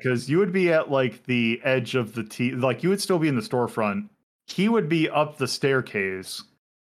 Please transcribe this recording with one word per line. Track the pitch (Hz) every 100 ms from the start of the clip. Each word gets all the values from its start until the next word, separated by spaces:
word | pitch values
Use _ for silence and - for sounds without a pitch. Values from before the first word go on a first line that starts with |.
'cause | 127 120 123
you | 160
would | 196
be | 185 175
at, | 160 -
like, | 135 131 - -
the | 123 113 117
edge | 139 131 120
of | 131 107
the | 120
T, | 107 - 123
like, | 131 131 127
you | 170
would | 196
still | - 180
be | 156
in | 127
the |
storefront. | - 127 117 117 107 101 104 _ _ _ -
He | - 208
would | 233 156
be | 165 156
up | 147 151 -
the | 127
staircase. | - 139 135 120 107 95 95 92 - - _ _ _ _